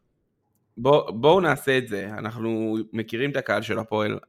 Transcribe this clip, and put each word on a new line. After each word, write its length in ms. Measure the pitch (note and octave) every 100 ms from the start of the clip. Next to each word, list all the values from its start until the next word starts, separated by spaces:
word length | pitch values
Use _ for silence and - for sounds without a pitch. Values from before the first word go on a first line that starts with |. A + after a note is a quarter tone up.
| _ _ _ _ _ _ _ -
בוא-, 340 | B2 D3 -
בואו 300 | G#2 C#3 F3+
נעשה 380 | E3+ C3+ - C3
את 100 | B2
זה, 200 | G2+ G2 G#2
אנחנו 580 | G#2+ A#2 A2+ A2 A2 A2 G#2+
מכירים 380 | A2+ A2 A#2 C#3+
את 60 | C#3
הקהל 260 | - G#2+
של 160 | A2 G#2
הפועל, 400 | A2 G#2+ G#2+ G#2+